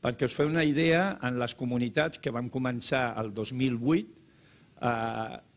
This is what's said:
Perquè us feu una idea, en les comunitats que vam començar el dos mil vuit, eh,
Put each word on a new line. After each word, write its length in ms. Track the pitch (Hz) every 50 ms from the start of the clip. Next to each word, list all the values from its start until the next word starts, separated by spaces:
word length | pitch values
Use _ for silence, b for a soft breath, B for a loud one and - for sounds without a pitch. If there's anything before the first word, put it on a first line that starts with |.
Perquè 240 | - 123 120 - 143
us 80 | 123 -
feu 160 | - 147 151
una 160 | 156 165 160
idea, 540 | 151 143 143 165 165 160 170 185 196 196 -
en 160 | - 127 127 123
les 160 | 123 120 -
comunitats 640 | - 131 123 123 123 120 120 104 151 151 165 165 -
que 160 | - 139 113
vam 160 | 120 123 120
començar 640 | - 131 127 127 123 120 113 - - 131 127 120 110 -
el 80 | 110 110 98 107
dos 160 | 110 104 131
mil 240 | 127 131 135 123 117
vuit, 320 | 117 135 160 175 220 - - B B B B B B B B B B B B -
eh, 560 | - 127 120 113 113 113 113 113 110 110 - - - _ _